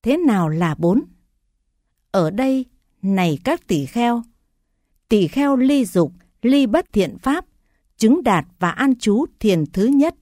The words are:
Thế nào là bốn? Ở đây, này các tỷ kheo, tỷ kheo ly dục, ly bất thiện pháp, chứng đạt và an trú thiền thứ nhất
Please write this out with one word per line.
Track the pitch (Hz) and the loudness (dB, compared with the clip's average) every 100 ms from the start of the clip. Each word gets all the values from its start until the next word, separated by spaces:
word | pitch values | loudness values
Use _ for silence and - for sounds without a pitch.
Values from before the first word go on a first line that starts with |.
Thế | 220 311 | -2 0
nào | 320 202 160 | 2 0 0
là | 156 170 156 | -2 -2 0
bốn? | 170 233 - _ _ _ _ _ _ _ _ _ _ | 0 0 -2 _ _ _ _ _ _ _ _ _ _
Ở | 202 156 | -2 -2
đây, | 202 269 262 254 _ _ _ | -2 -2 -2 -6 _ _ _
này | 190 190 175 143 | -2 0 0 -2
các | - 339 - | -4 -6 -2
tỷ | 165 135 | -4 -4
kheo, | 233 240 233 233 _ _ _ _ _ _ _ _ | -2 -2 -2 -8 _ _ _ _ _ _ _ _
tỷ | 214 165 | 0 0
kheo | 262 277 269 | 0 0 2
ly | 262 285 226 | 2 2 0
dục, | 180 170 - _ _ | 0 0 -4 _ _
ly | 233 285 254 | 0 2 2
bất | 277 - | 0 0
thiện | 214 180 196 | -2 -2 -4
pháp, | 262 311 - _ _ _ _ _ | -4 -4 -6 _ _ _ _ _
chứng | 220 320 | 2 2
đạt | 247 180 - _ | 2 0 -2 _
và | 175 | -6
an | - 269 254 | -2 -2 0
trú | 220 208 320 _ | 0 0 -2 _
thiền | 214 175 147 | 0 0 -2
thứ | 190 220 | -2 0
nhất | 277 311 - | 2 0 -2